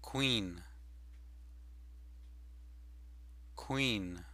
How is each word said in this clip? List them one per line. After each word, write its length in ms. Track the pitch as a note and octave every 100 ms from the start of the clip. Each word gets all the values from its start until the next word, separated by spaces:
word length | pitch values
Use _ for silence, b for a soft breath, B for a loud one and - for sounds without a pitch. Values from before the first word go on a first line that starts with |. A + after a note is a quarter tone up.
queen, 580 | - C3 C3+ A#2+ F#2+ F2 - - - - - - - - - - - - - - - - - - - - - - - - - - - - - -
queen. 680 | - C3+ C3+ A2 F#2 F2 E2+